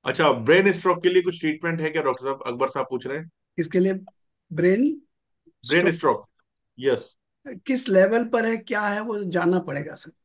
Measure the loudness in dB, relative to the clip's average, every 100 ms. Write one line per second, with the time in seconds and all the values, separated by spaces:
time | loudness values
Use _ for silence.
0 | -4 2 2 4 4 6 6 2 0 2
1 | 4 2 2 -4 -4 -4 -4 -4 -4 -2
2 | -2 -2 -6 -6 -6 -4 -4 -2 -6 -6
3 | -8 -10 -12 _ _ -8 -2 0 0 -2
4 | -8 _ _ _ _ 0 2 2 0 -2
5 | _ _ _ _ _ _ 0 2 2 2
6 | 0 0 -6 _ _ _ _ -4 -2 -2
7 | -4 _ _ _ -18 -14 -4 -2 2 4
8 | 4 2 0 0 0 -4 -4 -4 -2 -4
9 | -6 -6 -4 0 0 0 -2 -8 -8 -12
10 | -14 _